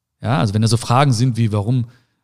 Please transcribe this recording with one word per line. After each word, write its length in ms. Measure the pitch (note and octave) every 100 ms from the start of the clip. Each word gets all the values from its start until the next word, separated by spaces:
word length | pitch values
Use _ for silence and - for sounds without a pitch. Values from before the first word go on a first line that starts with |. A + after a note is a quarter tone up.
| _ _
Ja, 160 | G#2+ D#3
also 160 | G#2
wenn 80 | G#2+
da 60 | A2
so 100 | A#2
Fragen 340 | - A#2+ C#3+
sind 240 | A2 C3 A2+
wie, 160 | A2+
"Warum, 380 | G#2 G#2 B2+ A#2 - _ _